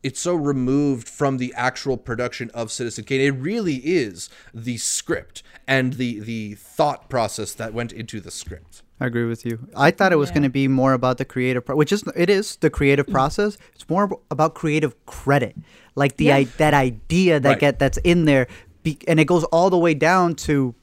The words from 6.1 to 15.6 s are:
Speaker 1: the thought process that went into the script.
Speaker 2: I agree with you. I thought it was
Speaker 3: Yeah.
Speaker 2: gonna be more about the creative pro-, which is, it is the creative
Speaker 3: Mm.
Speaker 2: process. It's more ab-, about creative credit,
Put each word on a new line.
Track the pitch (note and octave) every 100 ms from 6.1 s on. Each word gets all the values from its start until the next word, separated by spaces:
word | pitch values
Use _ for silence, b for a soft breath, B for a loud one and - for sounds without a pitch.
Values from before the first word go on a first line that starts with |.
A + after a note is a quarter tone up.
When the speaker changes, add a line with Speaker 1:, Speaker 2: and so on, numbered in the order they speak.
| G#2+
Speaker 1:
the | G#2+ A2+ G#2
thought | G#2 - - D3+ C3+ -
process | C3 G#2+ - G#2+
that | - A2+
went | A2 A#2
into | - A2+ A2
the | F#2+
script. | - - G2 - - _ _
Speaker 2:
I | B2+
agree | A#2 A#2
with | A#2
you. | A#2+ A2+ C#3 -
I | C#3+
thought | - F#3+
it | E3+
was | C#3
Speaker 3:
Yeah. | D3+
Speaker 2:
gonna | C#3+
be | C3 C3+
more | C3+ C3
about | C3 B2+ B2+
the | C3+
creative | - B2+ B2 A#2+
pro-, | C#3
which | D3+
is, | G#3 - -
it | E3+
is | G3 G#3+ -
the | D#3
creative | - C#3+ C#3 C#3
Speaker 3:
Mm. |
Speaker 2:
process. | F#3+ C3+ - G#3 G#3 b
It's | _ -
more | E3+
ab-, | G3+ G3 _
about | C#3+ D#3
creative | - D#3+ D3+ D3+ -
credit, | - - - C#3 A#2 -